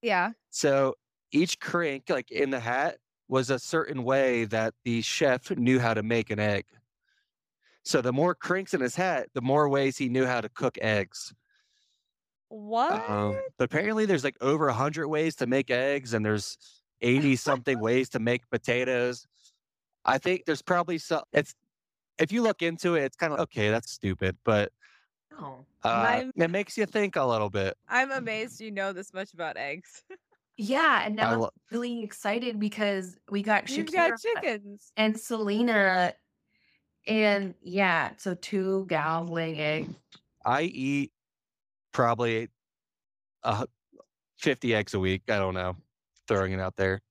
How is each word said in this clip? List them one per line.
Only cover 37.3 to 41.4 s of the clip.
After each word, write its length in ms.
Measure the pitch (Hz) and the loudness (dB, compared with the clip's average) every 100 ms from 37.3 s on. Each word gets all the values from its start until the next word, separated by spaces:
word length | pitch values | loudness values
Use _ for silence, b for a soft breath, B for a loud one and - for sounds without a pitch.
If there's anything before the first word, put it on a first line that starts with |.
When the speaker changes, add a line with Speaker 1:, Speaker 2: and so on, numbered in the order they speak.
| 202 196 - | 2 -2 -8
Speaker 3:
yeah, 480 | - 180 190 165 139 - | -6 0 2 2 0 -4
so 160 | - | -6
two 500 | 180 - 202 190 190 190 | -6 -4 -2 0 -2 0
gals 440 | 165 151 165 170 | -2 0 -2 -2
laying 280 | 165 160 156 | -4 -4 -4
eggs. 360 | 151 156 - - _ - _ _ | -2 -2 -6 -12 _ -20 _ _
Speaker 2:
I 180 | - 131 | -2 0
eat 480 | 165 - 131 143 143 _ _ _ | -2 -4 -2 -2 -2 _ _ _